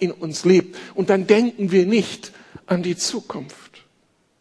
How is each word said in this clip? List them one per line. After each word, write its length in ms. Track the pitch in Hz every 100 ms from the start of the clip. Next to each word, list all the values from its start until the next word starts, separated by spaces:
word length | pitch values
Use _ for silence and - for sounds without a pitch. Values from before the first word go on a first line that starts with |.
in 100 | 180
uns 360 | - 165 147 180
lebt. 300 | 185 165 - -
Und 160 | - 180
dann 160 | 196 185
denken 440 | 214 240 220 196
wir 140 | 185
nicht 480 | 180 226 - - - - - - -
an 160 | 180
die 140 | 175 170
Zukunft, 880 | - 233 - 170 135 - - - _ _ _ _ _ _